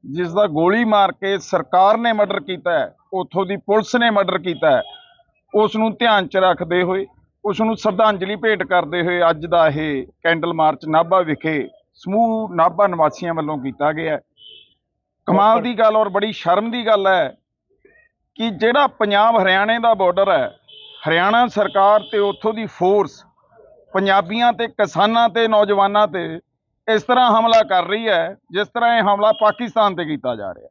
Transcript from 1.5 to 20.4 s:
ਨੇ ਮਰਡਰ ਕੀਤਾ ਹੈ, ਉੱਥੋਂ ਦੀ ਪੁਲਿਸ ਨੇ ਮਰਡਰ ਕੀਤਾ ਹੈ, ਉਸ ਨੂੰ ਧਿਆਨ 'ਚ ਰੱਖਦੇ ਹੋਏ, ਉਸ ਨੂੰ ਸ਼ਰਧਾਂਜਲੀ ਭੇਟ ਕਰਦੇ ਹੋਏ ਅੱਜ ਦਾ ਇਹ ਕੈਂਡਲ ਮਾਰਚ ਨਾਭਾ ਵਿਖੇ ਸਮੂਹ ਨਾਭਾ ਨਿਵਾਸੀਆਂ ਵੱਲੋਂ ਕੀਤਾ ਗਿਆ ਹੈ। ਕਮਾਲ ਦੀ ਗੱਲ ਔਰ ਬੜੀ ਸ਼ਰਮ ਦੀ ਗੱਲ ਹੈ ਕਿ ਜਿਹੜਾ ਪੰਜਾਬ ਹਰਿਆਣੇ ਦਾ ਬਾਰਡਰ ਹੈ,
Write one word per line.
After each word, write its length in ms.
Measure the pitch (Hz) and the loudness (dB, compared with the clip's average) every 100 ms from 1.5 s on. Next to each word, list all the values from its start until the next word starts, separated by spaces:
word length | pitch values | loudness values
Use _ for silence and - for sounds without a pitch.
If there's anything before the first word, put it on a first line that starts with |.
| 180 - 180 196 226 | -4 0 2 4 4
ਨੇ 160 | 233 | 0
ਮਰਡਰ 260 | 214 202 196 | 0 0 -2
ਕੀਤਾ 400 | 190 180 175 165 | -6 -6 -2 -2
ਹੈ, 160 | 107 _ _ | -2 _ _
ਉੱਥੋਂ 320 | 190 170 175 185 | -8 -4 -4 -4
ਦੀ 120 | 196 | -6
ਪੁਲਿਸ 380 | - 208 - 247 | 0 -2 0 0
ਨੇ 140 | 233 | 2
ਮਰਡਰ 280 | 208 190 180 | 2 0 -2
ਕੀਤਾ 340 | 175 160 160 | -6 -2 2
ਹੈ, 100 | 127 - - _ _ _ _ _ 214 | 2 -2 -16 _ _ _ _ _ 0
ਉਸ 200 | 214 214 | 0 0
ਨੂੰ 180 | 220 | -2
ਧਿਆਨ 340 | 202 233 208 170 | 0 2 2 0
'ਚ 100 | 190 | 2
ਰੱਖਦੇ 460 | 185 170 170 180 | 2 0 -2 -2
ਹੋਏ, 220 | 175 190 196 _ _ _ 208 | 0 -4 -6 _ _ _ -6
ਉਸ 160 | 190 | -2
ਨੂੰ 160 | 220 220 | -2 0
ਸ਼ਰਧਾਂਜਲੀ 580 | 214 185 220 196 190 208 | -4 2 0 0 -6 -4
ਭੇਟ 280 | 220 208 | -2 -2
ਕਰਦੇ 380 | 185 180 156 175 | 0 -2 0 -4
ਹੋਏ 200 | 170 175 170 | -2 2 0
ਅੱਜ 160 | 160 165 | 0 -2
ਦਾ 220 | 170 156 | 2 2
ਇਹ 380 | 147 156 139 123 | 0 -4 -6 -8
ਕੈਂਡਲ 480 | _ 165 165 170 | _ -2 -2 -2
ਮਾਰਚ 260 | 165 156 143 156 | 0 0 0 -2
ਨਾਭਾ 340 | 160 170 190 | 0 2 0
ਵਿਖੇ 480 | 165 143 160 151 139 _ _ | 0 -4 -4 -4 -6 _ _
ਸਮੂਹ 640 | _ 180 208 233 220 214 175 | _ -4 0 0 -2 -6 0
ਨਾਭਾ 320 | 170 175 202 | 0 2 -2
ਨਿਵਾਸੀਆਂ 460 | 175 156 - 175 | 2 -2 -2 -6
ਵੱਲੋਂ 240 | 165 151 151 | -6 -6 -6
ਕੀਤਾ 340 | 131 117 147 | -10 -4 -4
ਗਿਆ 220 | 156 160 | -2 -6
ਹੈ। 80 | 151 _ _ - - _ _ _ _ _ _ - | -6 _ _ -20 -20 _ _ _ _ _ _ -2
ਕਮਾਲ 360 | 190 208 226 | 2 4 2
ਦੀ 180 | 226 220 | 0 0
ਗੱਲ 160 | 220 220 | 2 2
ਔਰ 140 | 214 | 0
ਬੜੀ 220 | 190 214 | 0 -4
ਸ਼ਰਮ 400 | - - 185 226 | -4 0 0 0
ਦੀ 140 | 247 220 | -4 0
ਗੱਲ 220 | 208 196 | 2 2
ਹੈ 300 | 185 147 - _ _ _ _ _ _ _ _ _ - | 2 0 -6 _ _ _ _ _ _ _ _ _ -6
ਕਿ 140 | 226 | -6
ਜਿਹੜਾ 380 | 175 220 262 285 | -2 0 2 0
ਪੰਜਾਬ 540 | - 214 202 220 226 | 0 0 2 4 2
ਹਰਿਆਣੇ 380 | 190 190 208 233 | 2 2 2 0
ਦਾ 140 | 233 | 2
ਬਾਰਡਰ 360 | 214 185 180 196 | 2 2 2 2
ਹੈ, 260 | 160 | 2